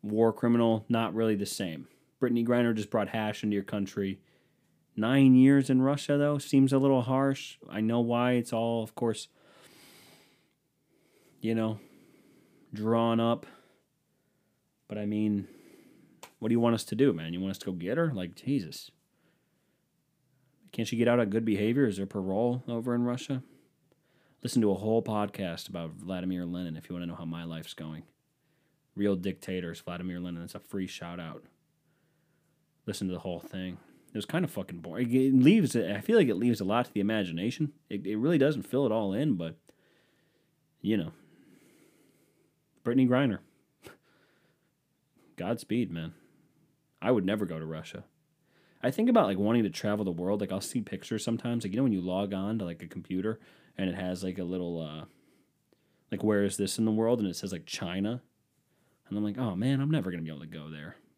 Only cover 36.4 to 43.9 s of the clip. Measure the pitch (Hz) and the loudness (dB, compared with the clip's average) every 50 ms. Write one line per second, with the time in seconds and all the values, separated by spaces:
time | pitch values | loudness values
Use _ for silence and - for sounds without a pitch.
36.4 | 113 123 120 - 101 92 104 120 123 - - 107 98 104 110 107 101 90 80 85 | 2 2 2 2 0 0 2 2 0 0 -2 -2 0 0 0 0 0 -2 -4 -4
37.4 | 92 113 131 - 156 143 - _ _ _ - 101 82 92 107 107 117 151 175 156 | -4 -4 -2 -2 -4 -4 -4 _ _ _ -10 -8 -6 -4 -4 -2 0 2 4 4
38.4 | 135 147 156 135 - - - 131 143 123 107 113 110 98 95 107 139 156 120 87 | 4 4 2 0 -6 -4 -2 0 0 2 0 0 0 0 0 0 0 0 0 0
39.4 | 85 82 80 - _ _ - _ _ _ _ _ _ _ _ _ _ _ _ _ | -2 -8 -10 -12 _ _ -20 _ _ _ _ _ _ _ _ _ _ _ _ _
40.4 | _ _ _ _ _ _ _ _ - 98 110 104 87 80 - - - _ _ _ | _ _ _ _ _ _ _ _ -2 0 0 0 0 -4 -8 -14 -20 _ _ _
41.4 | - - - - _ _ _ _ _ _ _ _ _ _ _ _ _ _ _ _ | -20 -20 -20 -20 _ _ _ _ _ _ _ _ _ _ _ _ _ _ _ _
42.4 | _ _ _ _ _ _ _ _ _ 123 120 131 131 123 127 127 143 131 101 - | _ _ _ _ _ _ _ _ _ 2 4 4 6 6 6 4 4 2 0 -2
43.4 | - _ _ _ _ _ _ _ _ - | -6 _ _ _ _ _ _ _ _ -20